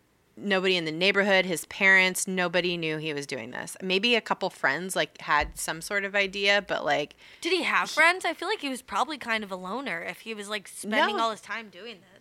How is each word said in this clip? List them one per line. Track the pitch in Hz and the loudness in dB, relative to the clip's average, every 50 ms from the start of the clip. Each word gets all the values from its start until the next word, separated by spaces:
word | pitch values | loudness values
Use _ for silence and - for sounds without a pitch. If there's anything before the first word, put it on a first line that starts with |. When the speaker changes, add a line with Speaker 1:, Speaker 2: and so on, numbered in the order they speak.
| _ _ _ _ _ _ _ | _ _ _ _ _ _ _
Speaker 1:
nobody | - 185 202 190 190 185 190 185 | -6 -2 0 2 2 4 2 2
in | 175 160 | 2 0
the | 156 | -2
neighborhood, | 156 165 185 202 190 196 196 208 190 185 180 | -2 0 2 2 4 4 4 6 6 4 4
his | 185 170 151 - | 2 0 -4 -6
parents, | - - - 196 190 190 185 185 185 180 - - | -6 -2 2 6 6 8 8 6 4 2 -2 -4
nobody | 190 185 185 180 175 175 180 175 175 175 | -2 0 0 0 2 2 2 2 0 0
knew | 170 160 156 156 | -2 -2 -4 -4
he | 156 151 160 147 | -4 -4 -4 -4
was | 143 143 | -4 -6
doing | 143 135 123 110 123 | -6 -6 -8 -8 -8
this. | - - - 165 - - | -10 -10 -10 -10 -10 -6
Maybe | 190 185 185 190 214 240 240 | -2 0 0 2 4 4 2
a | 214 | 2
couple | - - - - 202 175 | 2 0 -2 -2 -2 -4
friends, | - - - 135 139 160 180 190 - | -4 -2 0 0 0 0 -2 -2 -2
like, | 180 156 - - - | -2 -2 -2 -4 -6
had | - 165 151 147 151 - - | 0 2 2 2 2 0 -4
some | - - 175 156 165 | -8 -6 -6 -6 -6
sort | - - 208 202 196 | -6 -4 -4 -2 -2
of | 196 196 | 0 0
idea, | 202 196 190 190 202 196 202 202 208 190 | 0 0 0 0 0 2 4 4 4 2
but, | - 165 - - | 0 -2 -2 0
like, | 151 143 143 151 - - _ - - - - | 0 0 0 0 -4 -8 _ -20 -20 -14 -8
Speaker 2:
Did | - 349 | -2 0
he | 370 339 240 | 0 0 2
have | - 208 180 185 185 | 2 2 0 0 0
Speaker 1:
he | - | 2
Speaker 2:
friends? | 294 320 339 359 370 - | 4 4 4 4 2 0
I | 349 311 | -4 -4
feel | - 339 | -2 -4
like | 370 427 - | -4 -4 -4
he | 285 277 | -4 -6
was | 262 - - | -6 -8 -8
probably | - 208 196 254 294 302 | -4 -2 -2 -2 -2 -4
kind | 240 - 233 220 220 214 | -6 -4 -2 -2 -2 -4
of | 185 | -6
a | 190 | -10
loner | 185 185 180 208 262 285 226 170 170 - | -8 -8 -8 -8 -6 -6 -6 -6 -6 -6
if | 190 170 - | -8 -10 -10
he | - 220 220 | -10 -12 -10
was, | 208 202 202 | -10 -8 -6
like, | 214 208 170 | -8 -8 -8
spending | - - - - 208 220 277 330 415 415 | -10 -14 -10 -6 -2 0 2 2 2 2
Speaker 1:
No. | 381 226 | 0 -2
Speaker 2:
all | 226 | -2
his | 214 - | -2 -6
time | - - 202 226 226 202 | -10 -10 -10 -10 -10 -14
doing | 170 175 214 240 214 | -16 -18 -16 -16 -18
this. | 170 - - - - | -18 -20 -20 -20 -20